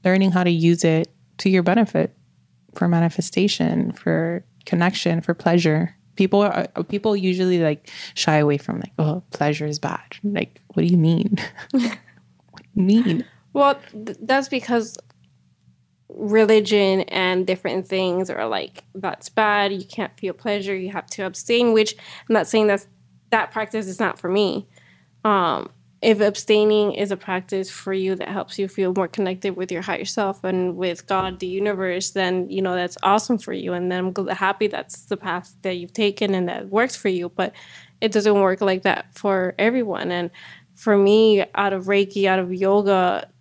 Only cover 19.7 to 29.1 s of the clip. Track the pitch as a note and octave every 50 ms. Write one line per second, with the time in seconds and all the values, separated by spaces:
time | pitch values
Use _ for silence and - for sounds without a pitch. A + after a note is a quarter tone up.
19.7 | G3+ F#3 F3 - - - G3+ - _ - - F#3 - - - A3+ G3+ G3+ F#3+ G3
20.7 | G3 F#3 F#3 F3+ G3 F3+ - _ - - G3 F#3 F#3+ - - - A#3 A#3+ A#3+ A#3
21.7 | A3+ A3 G#3+ G#3+ - - - - - - - - A3+ G#3+ - - - A3 G#3+ G#3
22.7 | G3 G3+ - _ _ _ _ _ _ _ _ _ - A3 F3+ - - A3+ G#3+ G#3+
23.7 | - A3 G#3 F#3+ F#3 - A3+ F#3 - - - F3 F#3 G3+ G#3 F#3 - G3+ G3+ _
24.7 | _ - _ _ _ _ _ _ _ _ - A3 G3+ G3 F3+ E3 B2+ C#2+ G#1+ -
25.7 | _ _ _ _ _ _ - - A3 G3+ G#3 G#3 G3+ - - - G#3+ G#3+ G#3+ G#3+
26.7 | G#3+ G#3+ G#3 G3+ - - G3+ G3 G3 F#3 - - F#3 F#3 F#3 - G3+ F#3+ F#3 F#3
27.7 | - - - G3 F#3+ F#3+ F#3+ F#3+ F#3+ F#3 - - G3 G3 F#3 - - - G3 F#3+
28.7 | - - F#3+ F#3 F#3 G3 F#3 F3